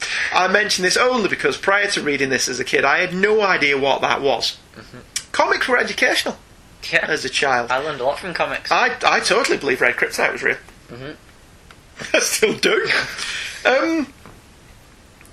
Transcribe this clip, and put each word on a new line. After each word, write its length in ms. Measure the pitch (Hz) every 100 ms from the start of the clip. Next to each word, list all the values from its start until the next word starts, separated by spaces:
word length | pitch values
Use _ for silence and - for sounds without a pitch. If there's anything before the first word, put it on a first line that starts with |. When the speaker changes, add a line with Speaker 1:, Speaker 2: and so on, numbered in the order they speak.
| - - -
Speaker 1:
I 140 | 165 185
mention 360 | 202 208 -
this 120 | 180 -
only 320 | 247 254 170
because 300 | - 147 131
prior 300 | - 196 202
to 100 | -
reading 280 | 143 139 135
this 180 | 127 -
as 140 | 127
a 40 | 123
kid, 200 | 147 135
I 140 | 156
had 140 | 180
no 280 | 180 202 214
idea 360 | 196 170 143 139
what 220 | 135 135
that 200 | 143 123
was. 360 | 139 120 - - - -
Speaker 2:
Mm-hmm. 240 | 107 123 - - -
Speaker 1:
Comics 340 | - 311 381 -
were 100 | 254
educational. 600 | 214 208 254 - - - - - - - -
Speaker 2:
Yeah. 140 | 165 -
Speaker 1:
as 160 | 151 131
a 40 |
child. 420 | - 143 123 117
Speaker 2:
I 60 | 127
learned 240 | 151 143
a 20 |
lot 160 | 123 143
from 140 | 190
comics. 380 | 165 151 127 -
Speaker 1:
I, 240 | 170 240 233 156
I 140 | 185
totally 380 | 220 190 - -
believe 240 | 139 131
Red 140 | 123 120
Kryptonite 360 | - - 165
was 100 | 120
real. 140 | - - - - -
Speaker 2:
Mm-hmm. 220 | 120 135 - - - - - - - - - -
Speaker 1:
<laughs> 40 | 320
I 40 |
still 360 | - - 214 151
do. 320 | 185 220 - - - - - - - - -
Um, 420 | 262 320 330 262 - - - - - - - - - - - -